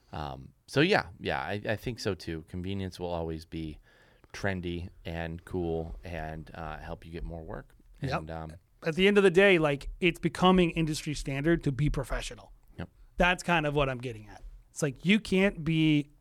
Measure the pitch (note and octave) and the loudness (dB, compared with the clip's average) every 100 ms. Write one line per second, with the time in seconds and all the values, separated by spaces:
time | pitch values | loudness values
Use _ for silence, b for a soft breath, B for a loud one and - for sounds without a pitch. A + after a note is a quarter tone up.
0 | _ - D2 C2+ C2+ _ - C3 E3+ G3+ | _ -10 -8 -10 -14 _ -4 0 2 2
1 | - - G2 D2 D2 G#2 A2+ G#2 C3+ A2+ | -2 -8 -4 -4 -4 -6 -4 -4 -6 -6
2 | A2 F#2 - E2 D#2 F#2 F2+ G2 F#2+ - | -4 -4 -6 -8 -8 -8 -6 -6 -6 -6
3 | F2+ E2+ E2 D#2+ D#2 D#2+ D#2+ D2 b b | -6 -4 -4 -6 -8 -8 -8 -10 b b
4 | b b _ - G2+ F#2 F2 F2 F2+ - | b b _ -6 -4 -4 -4 -6 -8 -12
5 | - E2 E2 E2+ - F#2 E2+ E2 E2 - | -8 -6 -6 -8 -8 -4 -2 -2 -4 -10
6 | F2+ E2+ D#2 D#2+ D2+ F2+ D#2+ D2+ D#2+ E2+ | -10 -8 -8 -10 -12 -12 -12 -12 -12 -14
7 | E2 E2 D#2+ E2 D#2+ A#2+ - _ _ - | -12 -10 -10 -10 -12 -12 -14 _ _ -10
8 | C3+ D3 D#2 D#2+ D#2+ D#2+ _ _ - D#3 | -6 -6 -6 -10 -10 -14 _ _ -4 2
9 | F#3+ G3+ G3 E3+ G3+ F3+ D#3 C#3+ - - | 4 6 6 8 8 6 4 0 -6 0
10 | F3+ E3 E3+ - F3+ F#3 E3+ E3 D#3 D#3 | 0 2 -2 4 6 8 6 2 0 -2
11 | - C#3+ - C#3 D3+ E3 D3 B2 D3 C#3+ | -4 -6 -4 0 2 2 2 2 2 0
12 | B2+ C3+ - - - - _ - E2+ _ | -4 -6 -6 -10 -16 -20 _ -12 -12 _
13 | - - F3+ D3 - F3 D3 D3 C3+ B2+ | -10 2 2 2 2 2 2 2 2 0
14 | B2 G#2+ G#2 - - - _ - D3+ - | -6 -10 -14 -18 -18 -18 _ -4 -4 0
15 | E3 G#3+ - F#3+ G3 E3+ D3+ D#3+ D#3 D3+ | 2 2 4 4 4 2 0 4 4 4
16 | C#3+ _ | 0 _